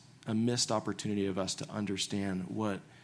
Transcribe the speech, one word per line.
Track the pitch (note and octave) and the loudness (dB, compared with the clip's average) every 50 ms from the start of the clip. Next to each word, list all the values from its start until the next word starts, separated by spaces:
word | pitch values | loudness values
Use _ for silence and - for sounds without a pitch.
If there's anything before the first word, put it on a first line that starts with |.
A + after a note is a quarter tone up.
| - - - - - - | -18 -20 -20 -12 -6 -2
a | A2 | 0
missed | A2 A2+ A#2+ A#2+ A#2+ - - | 2 4 2 4 2 2 2
opportunity | A2+ G#2+ G#2+ A2 G2 - - G#2+ G#2 G2+ G2 | 2 2 2 0 -4 -2 -2 -2 0 2 2
of | G2 F#2+ F#2+ | 2 2 0
us | F#2+ F#2 - | 0 0 -2
to | - - - | -4 -6 -6
understand | - G#2+ G#2 G2 G2+ F#2 - - - G2+ G2 G2 F#2+ F#2 F2+ F2+ | -4 -4 -2 0 0 -2 -2 -2 0 0 0 0 0 -2 -2 -2
what | - G#2+ A2 G#2+ G2 F2+ - - - - | -2 0 0 0 0 -2 -6 -12 -20 -20